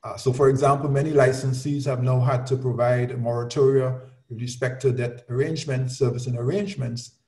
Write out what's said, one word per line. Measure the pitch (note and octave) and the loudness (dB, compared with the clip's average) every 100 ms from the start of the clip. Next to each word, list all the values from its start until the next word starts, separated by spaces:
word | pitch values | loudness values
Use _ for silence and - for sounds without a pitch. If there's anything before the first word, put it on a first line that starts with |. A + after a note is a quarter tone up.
Uh, | A2+ - | -12 -4
so | C3+ | -2
for | B2+ C#3 | 4 4
example, | C3+ C#3 C#3 D3 | 6 4 2 2
many | C#3 D#3 | 0 2
licensees | D3 C3 B2+ C3+ B2+ D3 C#3+ C#3 | 4 4 2 -2 -2 -2 -2 -2
have | B2+ | -2
now | B2 B2+ | 2 2
had | B2 B2+ - | 2 0 0
to | B2+ | -2
provide | B2+ A2+ A#2+ B2 B2 | -2 0 2 2 0
a | B2 | -2
moratoria | A#2 A#2+ A#2+ D3+ C3+ C3+ B2+ B2+ - _ _ | -4 -2 -4 4 4 4 2 -4 -10 _ _
with | A2+ | -10
respect | B2 - B2+ - | -8 -4 -6 -2
to | C3+ | -2
debt | B2 A#2+ - _ | 0 -4 -8 _
arrangements, | B2 D3+ D#3+ D#3 C3 C3 - | -2 -2 -2 -4 -4 -4 0
servicing | B2+ A#2 C3+ A#2+ | -2 -2 -4 -4
arrangements | A#2+ F#3+ G3+ - A#2+ A#2 - _ | -2 -2 -4 -6 -6 -8 -12 _